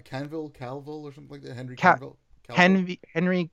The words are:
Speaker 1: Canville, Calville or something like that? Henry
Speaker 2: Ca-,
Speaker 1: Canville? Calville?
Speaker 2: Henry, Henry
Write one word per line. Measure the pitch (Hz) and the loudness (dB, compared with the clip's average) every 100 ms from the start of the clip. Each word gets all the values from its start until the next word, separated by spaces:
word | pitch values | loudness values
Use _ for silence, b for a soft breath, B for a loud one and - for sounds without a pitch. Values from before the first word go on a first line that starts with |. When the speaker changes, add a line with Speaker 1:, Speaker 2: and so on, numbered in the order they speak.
Speaker 1:
Canville, | - 135 143 160 151 | -10 -10 -8 -8 -10
Calville | 143 123 143 143 151 | -10 -10 -10 -12 -12
or | 147 | -14
something | 139 139 | -16 -18
like | 143 | -16
that? | 135 | -14
Henry | 123 127 | -12 -12
Speaker 2:
Ca-, | 127 180 | 2 4
Speaker 1:
Canville? | 127 135 - _ _ - | 4 0 -18 _ _ -4
Calville? | - | 4
Speaker 2:
Henry, | 180 190 180 180 - | 6 6 2 -6 -6
Henry | 165 180 180 165 | -2 0 0 -4